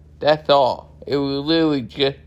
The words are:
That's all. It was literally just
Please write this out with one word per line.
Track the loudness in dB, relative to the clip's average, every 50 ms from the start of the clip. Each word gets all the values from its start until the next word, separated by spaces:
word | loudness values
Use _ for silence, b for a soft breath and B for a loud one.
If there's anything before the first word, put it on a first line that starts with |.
| -20 -20 -12 -4
That's | 0 0 0 0 2 2
all. | 4 4 4 2 0 -4 -10 -20 -20 -14 -8
It | -4 -4
was | -2 -2 -2 -4 -4 -2
literally | 0 0 2 2 0 0 -2
just | -6 -6 -4 -2 -2 -2 -2 -6 -16